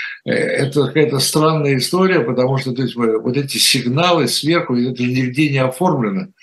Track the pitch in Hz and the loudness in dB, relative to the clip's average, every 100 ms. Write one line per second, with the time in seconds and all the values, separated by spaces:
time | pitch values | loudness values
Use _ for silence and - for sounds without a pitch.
0 | - - - 113 - - 139 147 135 156 | -12 -10 -4 -2 -2 -2 -2 0 0 2
1 | 131 135 - 156 156 156 143 131 - 180 | 2 2 0 2 2 2 0 0 0 2
2 | 190 170 120 120 127 131 131 120 127 120 | 2 2 0 0 0 0 -2 -4 -4 -2
3 | 113 110 120 135 139 113 - 131 120 135 | 0 0 0 -2 -2 0 2 2 0 0
4 | 180 165 127 - 143 170 - 123 123 120 | 2 2 0 -2 0 0 0 -2 -2 -2
5 | 123 127 127 123 151 135 127 - 180 143 | -2 0 -2 0 0 2 0 0 0 0
6 | 107 95 92 _ | 0 -2 -6 _